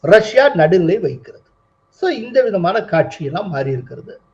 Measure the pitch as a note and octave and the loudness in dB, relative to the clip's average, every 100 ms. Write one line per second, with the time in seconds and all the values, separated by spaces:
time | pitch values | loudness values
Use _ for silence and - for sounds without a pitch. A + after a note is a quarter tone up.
0 | D#3 A3 G#3+ C4 C#4 F#3+ D#3 F#3 E3 G#3+ | 6 4 4 2 2 4 2 2 2 -2
1 | C#3+ B2+ - - _ _ _ _ _ _ | -4 -8 -18 -20 _ _ _ _ _ _
2 | F#4 C4+ A#3 C4 B3 G3 E3+ G#3+ - E3 | -4 -4 -2 0 0 0 -2 -2 -2 -2
3 | - - C#3 E3 G#3 C#3+ C3+ C3 - - | -2 -4 -8 -8 -6 -6 -4 -6 -8 -18
4 | - - _ | -20 -20 _